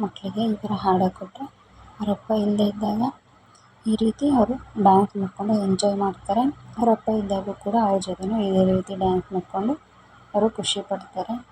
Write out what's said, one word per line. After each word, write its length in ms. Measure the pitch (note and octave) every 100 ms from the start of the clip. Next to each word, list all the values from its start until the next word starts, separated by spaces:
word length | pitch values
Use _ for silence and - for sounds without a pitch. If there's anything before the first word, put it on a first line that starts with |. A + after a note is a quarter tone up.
ಮಕ್ಕಳಿಗೆ 400 | G#3 - G3 G3 A3+
ಈ 40 | G#3
ಥರ 100 | G#3 G3+
ಹಾಡಾಕ್ಕೊಟ್ರೆ, 640 | G3 F#3 F#3 - F#3+ - C4+ - _ - - -
ಅವರಪ್ಪ 320 | G#3 G3 - A3
ಇಲ್ಲದೆ 240 | G#3 G#3 G#3
ಇದ್ದಾಗ 280 | G3+ G#3 G#3 B3+ - _ _ _ _ _ _ -
ಈ 80 | A3
ರೀತಿ 240 | A3 - C#4+ C4+
ಅವರು 180 | G#3+ C4 - - G3
ಡ್ಯಾನ್ಸ್ 280 | F#3+ G3+ G3+
ಮಾಡ್ಕೊಂಡು 340 | F#3+ - G3+ G#3+ G3
ಎಂಜಾಯ್ 320 | F#3+ G3+ G3+
ಮಾಡ್ತಾರೆ. 400 | G3 F#3 - G3+ C4 - - -
ಅವರಪ್ಪ 320 | A#3 A3 - A3
ಇದ್ದಾಗೂ 340 | G3 G3 G3 G3 -
ಕೂಡ 100 | A3+ G#3+
ಅವ್ರ 120 | G3 F#3
ಜೊತೆನೂ 300 | F3+ F#3+ A3+ G3+
ಇದೇ 160 | F#3+ F#3
ರೀತಿ 240 | F#3 F3+ F#3+
ಡ್ಯಾನ್ಸ್ 240 | F#3+ F#3 F3+ F#3+
ಮಾಡ್ಕೊಂಡು 380 | F3 F#3+ G#3 D4+ _ _ - - -
ಅವರು 160 | G#3 G#3+ A3
ಖುಷಿ 240 | F#3+ G3+ -
ಪಡ್ತಾರೆ. 460 | F#3+ - - F3+ A#3+ -